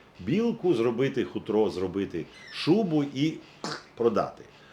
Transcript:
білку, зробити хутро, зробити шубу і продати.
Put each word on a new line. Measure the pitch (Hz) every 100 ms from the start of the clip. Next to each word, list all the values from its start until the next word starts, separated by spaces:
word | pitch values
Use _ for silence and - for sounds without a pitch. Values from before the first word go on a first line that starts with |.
| - -
білку, | 90 180 233 - 180
зробити | 123 117 117 135 -
хутро, | 95 110 - 107 104
зробити | 90 92 95 95 90 73 - -
шубу | - - 196 196 156
і | 139 131 156 156 - - - - - -
продати. | 117 101 - - - - -